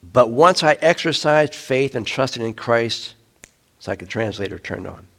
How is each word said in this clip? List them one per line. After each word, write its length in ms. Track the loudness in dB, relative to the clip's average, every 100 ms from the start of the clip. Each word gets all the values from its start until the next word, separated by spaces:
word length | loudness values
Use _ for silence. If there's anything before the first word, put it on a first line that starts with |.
But 280 | 0 2 2
once 340 | 6 4 6
I 80 | 2
exercised 800 | 4 2 2 0 -2 2 2 2
faith 400 | -2 -2 0 0
and 100 | -2
trusted 380 | -6 -2 -2 -2
in 120 | -6
Christ, 600 | -6 0 2 2 -4 -10 -18 _ _ -20 _ _ _
it's 80 | -10
like 140 | -10
the 60 | -8
translator 520 | -6 -4 -4 -8 -8
turned 300 | -10 -10 -10
on. 180 | -16 -20